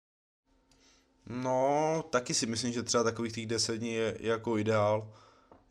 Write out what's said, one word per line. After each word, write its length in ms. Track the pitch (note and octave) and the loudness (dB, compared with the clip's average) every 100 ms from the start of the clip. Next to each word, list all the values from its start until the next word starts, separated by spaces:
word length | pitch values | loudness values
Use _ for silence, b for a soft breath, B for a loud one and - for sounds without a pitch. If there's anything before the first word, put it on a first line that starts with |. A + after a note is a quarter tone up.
| _ _ _ _ _ _ _ b b b b _ - | _ _ _ _ _ _ _ b b b b _ -12
No, 800 | B2 B2+ B2+ C3 C#3+ D#3 D#3+ D#3 | -6 -2 2 2 4 2 0 0
taky 240 | B2+ B2 | -2 0
si 120 | D#3+ A2+ | -2 -2
myslím, 260 | A2+ B2 | -2 -4
že 100 | A#2+ | -4
třeba 220 | A2 B2 | 0 2
takových 280 | A2+ A2+ A#2 | 2 0 -4
těch 140 | A2 A2+ | -4 -4
deset 300 | A2+ - A2+ | -2 -2 -2
dní 140 | A#2 | -2
je, 240 | A2+ A2+ - | -2 -2 -2
je 80 | A2 | -2
jako 280 | A2+ A2+ A2 | 0 0 0
ideál. 540 | G#2+ A2 G#2 G#2+ G#2+ B B B B B B | 2 4 4 2 -2 B B B B B B